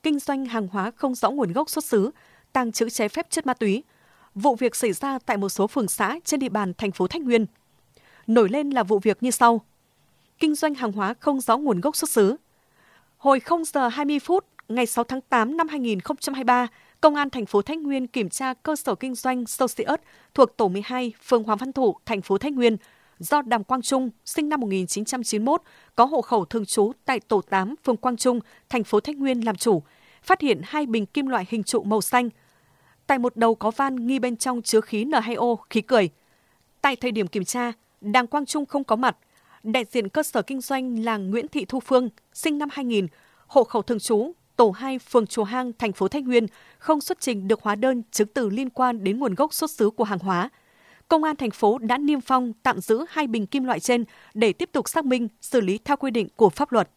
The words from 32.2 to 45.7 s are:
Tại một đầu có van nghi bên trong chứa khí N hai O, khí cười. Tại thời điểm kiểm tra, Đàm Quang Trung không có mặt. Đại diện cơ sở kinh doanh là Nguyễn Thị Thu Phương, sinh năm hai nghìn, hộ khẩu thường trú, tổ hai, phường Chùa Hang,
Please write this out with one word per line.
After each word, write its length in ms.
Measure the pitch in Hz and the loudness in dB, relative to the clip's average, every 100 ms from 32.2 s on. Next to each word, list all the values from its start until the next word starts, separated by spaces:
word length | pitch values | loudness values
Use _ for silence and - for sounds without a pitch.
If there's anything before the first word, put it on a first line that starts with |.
| 240 _ _ _ _ _ _ _ - | -2 _ _ _ _ _ _ _ -2
Tại 120 | 269 | 0
một 180 | 240 220 | 0 2
đầu 180 | 226 | 2
có 160 | 220 214 | 2 -2
van 360 | 226 269 262 240 | -2 -4 -2 -2
nghi 120 | 269 | -2
bên 180 | 247 226 | -2 -2
trong 260 | 254 240 | -4 -4
chứa 180 | - 220 | 2 0
khí 240 | 214 214 | 2 -4
N 80 | 254 294 | 0 0
hai 120 | 220 | 0
O, 200 | 240 240 226 - | -2 0 -2 -2
khí 100 | 226 | -4
cười. 300 | - 247 180 _ _ _ _ _ _ _ | 2 2 2 _ _ _ _ _ _ _
Tại 160 | 277 247 | -2 -2
thời 160 | 247 | -4
điểm 140 | 220 185 | -2 -2
kiểm 180 | 208 | -4
tra, 280 | 180 247 240 226 _ _ | -4 -4 -4 -8 _ _
Đàm 260 | 202 247 240 | 0 0 2
Quang 200 | 294 269 | -4 -2
Trung 200 | 302 277 | -4 -2
không 180 | 285 | -4
có 120 | 269 220 | 0 0
mặt. 200 | 254 - _ _ _ - | 0 -2 _ _ _ -12
Đại 220 | 220 254 214 | -4 -2 0
diện 180 | 254 196 | -2 -2
cơ 140 | 311 | -2
sở 200 | 302 240 | 0 -2
kinh 180 | - 269 | -2 -8
doanh 440 | - 269 254 233 | -4 -4 -4 -4
là 120 | 226 214 | -2 -4
Nguyễn 320 | 190 226 302 | -2 -4 -2
Thị 160 | 302 | -6
Thu 160 | 185 262 | -4 -6
Phương, 280 | - 254 247 _ _ | 2 2 2 _ _
sinh 260 | - 330 294 | -6 -4 -2
năm 100 | 294 | -4
hai 120 | 285 | -4
nghìn, 220 | 247 220 180 _ _ _ _ | 0 0 0 _ _ _ _
hộ 180 | - | 2
khẩu 180 | 220 220 | 4 -2
thường 180 | 202 226 | -2 -4
trú, 320 | - 214 269 - _ - | 2 0 0 -8 _ 4
tổ 140 | 226 | 4
hai, 280 | 185 269 262 | 4 -6 -8
phường 280 | - 247 208 | 0 0 0
Chùa 180 | - | -4
Hang, 280 | 202 247 254 | -2 -4 -6